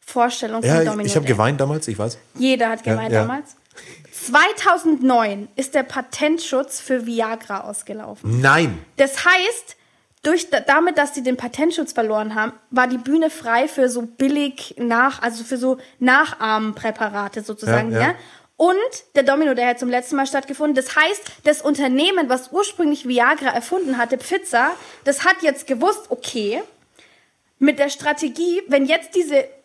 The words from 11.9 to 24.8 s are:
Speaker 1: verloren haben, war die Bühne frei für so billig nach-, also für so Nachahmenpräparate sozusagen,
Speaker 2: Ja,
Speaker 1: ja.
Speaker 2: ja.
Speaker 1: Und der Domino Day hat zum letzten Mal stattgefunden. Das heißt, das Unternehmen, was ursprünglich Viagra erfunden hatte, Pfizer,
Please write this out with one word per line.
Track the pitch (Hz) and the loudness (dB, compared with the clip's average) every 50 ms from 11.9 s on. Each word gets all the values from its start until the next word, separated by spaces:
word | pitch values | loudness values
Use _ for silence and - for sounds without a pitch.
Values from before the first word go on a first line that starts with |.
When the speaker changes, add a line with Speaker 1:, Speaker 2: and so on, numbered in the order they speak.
| - | -2
Speaker 1:
verloren | - 226 220 214 214 214 214 214 | -2 -2 0 0 -2 -2 -4 -2
haben, | 220 214 226 226 - _ _ | -2 -2 -2 -4 -10 _ _
war | - 247 254 254 | 2 2 2 2
die | 254 247 | 2 -4
Bühne | 233 - 285 320 320 311 | -2 0 0 2 2 0
frei | 311 - - 233 226 233 262 311 | -2 -4 -4 0 2 2 2 0
für | 311 - 262 254 | 2 2 0 2
so | 233 247 233 | 2 -2 -6
billig | 226 - _ 269 269 285 294 285 285 262 - - - - - | -8 -4 _ 0 0 2 0 -2 -2 -4 -8 -16 -16 -10 -6
nach-, | 240 240 233 233 247 277 262 - - | -2 0 2 2 2 2 2 -2 -6
also | 240 226 226 233 | -6 -6 -6 -8
für | - 269 | -6 -6
so | 247 240 262 262 254 - - _ _ | -2 0 0 0 -2 -4 -20 _ _
Nachahmenpräparate | 254 254 254 277 311 - - - 220 220 220 214 220 214 208 - - 226 214 220 226 214 202 202 202 202 - 226 214 | 2 4 6 6 4 2 -2 -6 -2 -2 0 0 0 -2 -6 -4 -6 -6 -4 -2 -4 -4 -4 -6 -8 -6 -8 -10 -10
sozusagen, | - 214 214 - 214 226 220 220 226 220 | -10 -12 -8 -2 0 2 2 2 0 0
Speaker 2:
Ja, | - | 0
Speaker 1:
ja. | - 285 | 0 0
Speaker 2:
ja. | 359 - - - - - _ _ _ _ | 0 -4 -10 -20 -20 -20 _ _ _ _
Speaker 1:
Und | 311 349 381 381 427 523 - - - _ _ | 2 4 4 2 0 -2 -6 -10 -18 _ _
der | 294 269 | 2 2
Domino | 240 269 285 320 302 262 | 4 2 2 2 0 0
Day | 240 240 | 0 0
hat | 247 240 240 | 0 0 -2
zum | - 247 | -2 -2
letzten | 247 247 247 254 - | -2 -2 -2 -2 -2
Mal | 277 269 | -2 -2
stattgefunden. | 262 - 277 269 - 285 - 302 294 294 | 0 -2 -4 -4 -4 -6 -2 0 0 0
Das | 262 254 254 - | 0 -2 0 2
heißt, | 311 302 339 415 403 - - - - _ | 2 2 2 2 -4 -8 -16 -20 -2 _
das | 294 302 294 | 2 2 2
Unternehmen, | - 320 294 - 285 262 254 262 302 359 392 370 320 240 | 2 -2 0 0 0 0 2 2 2 2 2 2 2 0
was | 247 262 254 - - | 0 -2 -2 -4 -2
ursprünglich | 349 415 403 - - 349 294 294 285 - | -2 -2 -2 0 -2 0 0 0 -2 -2
Viagra | 254 247 240 233 254 302 302 277 262 | -2 0 2 4 4 2 2 0 -2
erfunden | - 240 233 - 339 370 381 285 262 240 | -2 -2 -4 -2 -4 -2 -2 -2 -2 -2
hatte, | 233 233 - | -2 -2 -2
Pfizer, | 254 - - 349 381 370 - - 233 247 294 349 - | -6 -4 -4 -4 -4 -4 0 0 2 2 2 0 -4